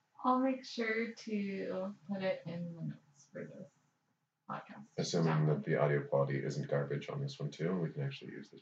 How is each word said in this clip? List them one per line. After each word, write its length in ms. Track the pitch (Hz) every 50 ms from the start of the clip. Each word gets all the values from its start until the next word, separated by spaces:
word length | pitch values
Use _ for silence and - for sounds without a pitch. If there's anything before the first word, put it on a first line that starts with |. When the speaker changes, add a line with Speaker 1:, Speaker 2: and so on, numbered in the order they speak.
| _ _ _ - -
Speaker 1:
I'll 160 | 254 254 254
make 240 | 262 269 262 254 -
sure 500 | - - 240 226 220 220 226 226 208 - - -
to 680 | 226 214 208 202 196 196 190 190 - 185 185 185 202 202 - - -
put 120 | 202 190
it 220 | 190 190 175 - -
in 280 | 170 170 175 175 170 165
the 80 | 165 160
notes 440 | 147 - - _ _ _ - - _ -
for 100 | 214 -
this 260 | - - - - - _ _ _ _ _ _ _ _ _ _ _ _ _ _ _ -
podcast. 360 | - - - - - - 69 - _
Speaker 2:
Assuming 480 | - 85 - - 85 82 80 80 78 76
that 140 | 76 73 69
Speaker 1:
Download. 60 | -
Speaker 2:
the 100 | 82 76 65
audio 220 | 73 73 71 71
quality 420 | 69 - 71 69 69 69 69 67 -
isn't 240 | - 71 73 67 -
garbage 380 | 71 71 69 71 71 71 - -
on 120 | - 71
this 180 | 69 - - -
one 120 | 78 73
too, 180 | - - 165 170
and 120 | 190 180
we 80 | 165 151
can 120 | - 147
actually 300 | 139 - - - - -
use 180 | - - - -
this 120 | - -